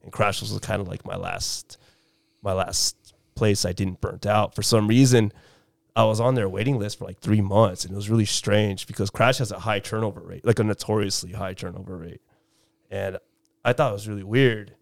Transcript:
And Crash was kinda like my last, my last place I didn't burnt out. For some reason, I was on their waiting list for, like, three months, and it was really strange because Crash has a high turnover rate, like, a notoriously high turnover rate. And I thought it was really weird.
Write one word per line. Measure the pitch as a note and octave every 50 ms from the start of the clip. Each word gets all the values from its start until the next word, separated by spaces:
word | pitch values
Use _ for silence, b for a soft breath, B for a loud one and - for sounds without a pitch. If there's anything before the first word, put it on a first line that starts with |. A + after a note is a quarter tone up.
| _
And | -
Crash | - - G#2 G#2 G2 -
was | A2 G#2+ G#2 G2+
kinda | - - G#2 G2 G2
like | F2+ F#2+ - -
my | - F#2+
last, | F#2 F2+ F2 - - - - - - - _ - b b b b b b b b b b _ _ _
my | - G2 F#2
last | F#2 F2+ - E2+ - - - - _ _ - _ _ _ _ _
place | - A2+ G#2+ G2+ - -
I | F#2 F2+
didn't | - G2 F#2+ F#2 -
burnt | - - F2 F2+ -
out. | G#2 G#2+ G#2+ G#2 - _
For | -
some | G#2 - A#2+ A2 G#2
reason, | G#2+ A2+ B2+ C#3 B2+ B2 A#2 G#2+ G2+ b b b b b b b b b b _ _ _
I | A2+ A2+
was | A2 G#2+ G#2+
on | A#2 B2+ C3
their | B2 G#2
waiting | F#2+ F#2 G2 A2+ C3+ C#3+ A#2
list | G2+ G#2 - -
for, | F#2+
like, | F#2+ F#2 _
three | - - G#2+ G#2+
months, | G2+ F#2+ G2 G#2 A2+ F#2+ F2+ - -
and | - F#2+
it |
was | G2+ G2 G#2
really | A2+ A2+ G#2
strange | G2 - - - G#2 G2+ G#2+ G#2 G2+ F#2+ - -
because | - - - G2 G2+
Crash | - - A#2 B2 C#3 -
has | B2+ G2
a | F#2+ F#2+
high | F2+ A2+ G#2+ G2+
turnover | - - A2 A2 A2+ G#2 - -
rate, | F2 F2 F2+ E2+ -
like, | A#2 A2 -
a | A2
notoriously | G#2+ G2+ - - - G#2+ G#2+ G2+ F#2+ - - - F2+ F#2
high | G#2 G2+ F#2 F#2+
turnover | - - F#2 F2 F#2+ F#2+ - F#2
rate. | E2+ E2 E2+ - - _ _ _ _ _ _ _ _ _ _ _ _ _ _
And | G2 G2 G2 F#2+ F#2+ - _ _ _ _ _ _ _ _ _
I | A#2+ B2
thought | - D3+ B2
it | G#2
was | G2+ G2+
really | A2 G#2+ G2+ F#2+
weird. | G2 A2 C3 C#3 B2 A2+ G#2+ G2+ - - _